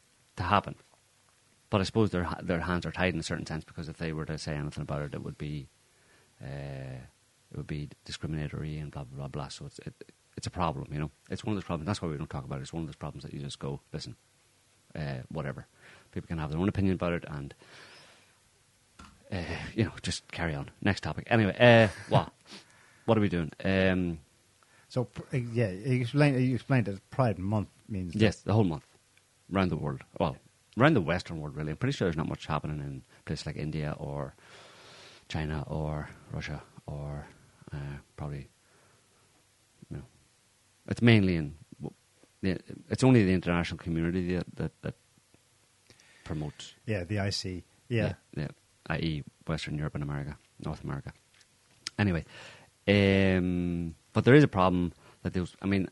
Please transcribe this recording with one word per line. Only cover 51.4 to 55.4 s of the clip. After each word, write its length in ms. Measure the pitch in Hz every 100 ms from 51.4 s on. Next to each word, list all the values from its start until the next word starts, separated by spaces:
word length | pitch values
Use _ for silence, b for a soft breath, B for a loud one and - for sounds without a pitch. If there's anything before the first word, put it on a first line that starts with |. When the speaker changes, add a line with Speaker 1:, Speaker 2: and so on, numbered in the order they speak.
| _ _ _ _ - -
Speaker 1:
Anyway, 260 | - 80 - B B B B _ -
um, 1080 | 101 98 98 95 92 90 90 87 85 85 80 _
but 120 | 110
there 100 | 117
is 80 | 147
a 60 | 139
problem 440 | 98 92 90 87 - B B
that 100 | 90
those, 200 | 95